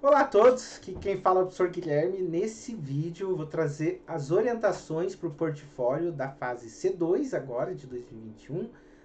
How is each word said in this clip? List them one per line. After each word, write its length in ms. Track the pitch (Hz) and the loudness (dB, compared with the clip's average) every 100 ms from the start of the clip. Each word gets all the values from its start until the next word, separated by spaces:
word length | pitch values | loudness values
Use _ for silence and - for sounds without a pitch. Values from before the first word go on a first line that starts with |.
| 277 | 6
Olá 120 | 285 | 6
a 80 | - | 6
todos, 500 | 202 240 247 - - | 8 8 8 -2 -14
aqui 160 | - | -12
quem 240 | 180 196 190 | -8 -4 0
fala 220 | 196 185 | 4 4
é 20 | |
o 40 | 180 | 2
professor 200 | - 180 | 2 0
Guilherme. 540 | 170 165 147 170 190 | 0 0 2 2 0
Nesse 540 | 180 165 220 220 - 226 | -2 0 -2 -4 -12 -10
vídeo 560 | 139 139 165 170 190 | -4 -2 -2 -4 -4
eu 40 | 175 | -4
vou 120 | 151 | -4
trazer 560 | 156 156 143 156 185 - | -2 -2 0 -2 -2 -6
as 240 | 160 135 | -8 0
orientações 840 | 180 240 226 214 180 - 156 190 - | 2 2 2 0 0 -4 -4 -4 -4
pro 160 | 165 | -8
portfólio 800 | 147 165 147 - - 123 143 170 | -4 -4 -4 -10 -2 0 0 -2
da 180 | 151 131 | -4 -6
fase 400 | - 127 120 - | -4 -6 -6 -10
C 220 | - 190 | -4 -4
dois 420 | 185 165 190 277 | 0 0 2 0
agora, 400 | 165 135 123 185 | -4 -4 -4 -4
de 140 | 156 131 | -6 -10
dois 200 | 123 - | -12 -12
mil 100 | 113 | -16
e 20 | 110 | -16
vinte 200 | 107 - | -18 -8
e 80 | |
um, 160 | 151 226 - - - | -8 -8 -12 -20 -20